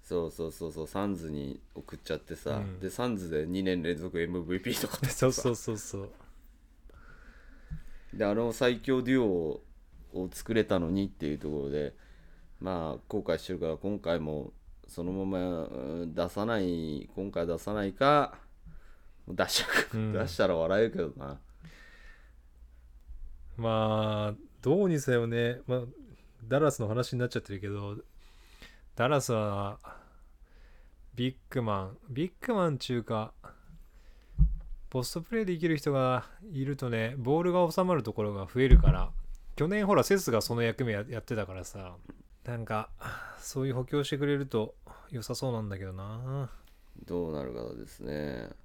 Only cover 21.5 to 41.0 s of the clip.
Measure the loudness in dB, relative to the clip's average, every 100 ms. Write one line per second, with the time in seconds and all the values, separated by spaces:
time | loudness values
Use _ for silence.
21.5 | -20 -20 -20 -20 -20 -20 -20 -20 -20 -20
22.5 | -20 -20 -20 -20 -20 -16 -12 -12 -12 -14
23.5 | -4 0 4 4 4 2 2 0 -4 -12
24.5 | -4 2 4 6 4 4 2 4 2 0
25.5 | 0 -2 -2 -2 -12 -20 -20 -20 -18 0
26.5 | 4 4 2 0 0 0 0 0 -2 -4
27.5 | -8 -6 -6 -6 -8 -14 -20 -20 -20 -20
28.5 | -20 -20 -20 -20 0 4 4 2 2 2
29.5 | 0 -2 -6 -16 -18 -20 -20 -20 -20 -20
30.5 | -20 -20 -20 -20 -20 -18 -4 -4 -4 -6
31.5 | -2 0 0 -2 -10 -10 -4 -4 -4 -2
32.5 | 2 2 0 0 -2 0 -2 -2 -10 -20
33.5 | -20 -20 -20 -20 -20 -20 -20 -16 4 4
34.5 | 4 -8 -12 -6 -4 -2 -6 -4 -2 0
35.5 | 0 2 2 2 4 4 2 -2 -14 -10
36.5 | -4 -2 -2 -2 0 0 -2 2 4 4
37.5 | 6 4 4 4 4 2 0 -2 -2 -2
38.5 | 4 10 12 12 8 4 -2 -8 -10 -12
39.5 | -2 2 2 6 6 8 4 4 2 2
40.5 | 2 2 2 0 0